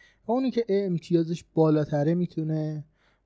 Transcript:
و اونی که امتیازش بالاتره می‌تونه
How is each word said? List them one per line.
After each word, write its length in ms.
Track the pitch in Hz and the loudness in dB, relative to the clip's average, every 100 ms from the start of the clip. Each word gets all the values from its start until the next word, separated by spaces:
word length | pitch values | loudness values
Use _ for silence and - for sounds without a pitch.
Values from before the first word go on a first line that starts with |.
| _ _ - | _ _ -4
و 40 | |
اونی 200 | 247 262 | -2 -2
که 140 | 233 233 | -2 0
امتیازش 720 | 196 196 170 - 170 165 170 - | 0 0 -2 0 0 0 -6 -4
بالاتره 600 | 160 156 151 147 147 147 | 2 4 4 2 0 0
می‌تونه 720 | 175 175 160 156 156 156 156 - _ _ _ | 0 -2 -4 -4 -4 -4 -8 -12 _ _ _